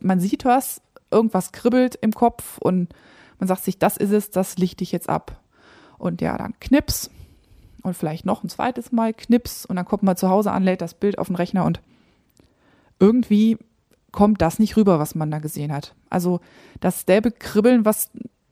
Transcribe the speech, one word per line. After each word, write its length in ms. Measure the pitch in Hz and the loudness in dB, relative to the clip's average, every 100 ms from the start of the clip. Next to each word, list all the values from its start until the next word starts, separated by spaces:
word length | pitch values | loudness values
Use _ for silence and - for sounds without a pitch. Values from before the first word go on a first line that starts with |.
man 200 | 185 185 | 0 0
sieht 240 | 190 302 | 0 0
was, 380 | 254 254 - - _ _ _ | 2 2 0 -10 _ _ _
irgendwas 420 | 214 226 185 - | 0 2 -2 -6
kribbelt 440 | - 247 254 254 - | -4 0 2 2 0
im 160 | 220 | -4
Kopf 460 | - 233 233 - - | 0 0 0 -10 -6
und 360 | - 185 175 - _ - - _ | -2 0 -2 -8 _ -20 -20 _
man 100 | 185 | -4
sagt 160 | 185 | -2
sich, 140 | - - | -4 -2
"Das 180 | - - | -2 0
ist 140 | 202 | 0
es, 200 | 208 - | 0 0
das 280 | 185 185 - | -4 -4 -2
lichte 260 | 185 - | -4 -2
ich 80 | 180 | -6
jetzt 160 | - - | -6 -4
ab." 320 | 160 - - _ _ _ - _ - | -6 -6 -18 _ _ _ -20 _ -10
Und 220 | 180 170 | -8 -4
ja, 160 | 160 - | -4 -4
dann 180 | - - | -8 -12
Knips 500 | - - - - - - - _ _ - - - | 0 0 2 -6 -10 -16 -20 _ _ -20 -20 -10
und 120 | 185 | -10
vielleicht 320 | 175 156 160 185 | -6 -6 -6 -4
noch 160 | 220 | -4
ein 60 | 175 | -6
zweites 440 | - 247 240 - | -6 -4 -4 -4
Mal 220 | 233 226 | -2 -2
Knips 500 | 220 - 240 - - | -4 2 2 2 -10
und 120 | - 185 | -8 -6
dann 80 | |
kommt 180 | 180 208 | -4 0
man 140 | 190 180 | 0 2
zu 120 | 185 | 2
Hause 220 | 190 208 | 2 2
an, 120 | - | 0
lädt 160 | 190 185 | 0 0
das 140 | 170 | -6
Bild 240 | - 202 196 | -4 -2 -2
auf 100 | 185 | -4
den 80 | 175 | -4
Rechner 280 | 175 190 | -2 0
und 160 | 165 170 _ _ _ _ _ _ _ _ _ _ _ _ | 0 -2 _ _ _ _ _ _ _ _ _ _ _ _
irgendwie 580 | 196 247 226 208 220 226 - _ _ _ _ | 4 4 2 4 4 0 -6 _ _ _ _
kommt 280 | - 208 208 | 2 2 4
das 180 | 165 - | 0 2
nicht 180 | 214 - | 2 4
rüber, 220 | 202 165 | 4 4
was 160 | 151 | 0
man 160 | 165 151 | -4 -4
da 80 | 156 | -4
gesehen 340 | 151 151 147 | -6 -8 -6
hat. 220 | 143 - _ _ | -6 -8 _ _
Also 320 | 185 175 175 - - - - | -4 -2 -4 -6 -20 -20 -4
dasselbe 520 | - - - 196 226 | -4 -2 2 2 2
Kribbeln, 520 | - - 208 220 254 | -4 -2 2 4 4
was, 260 | 214 214 - - - _ _ | 4 0 -6 -12 -18 _ _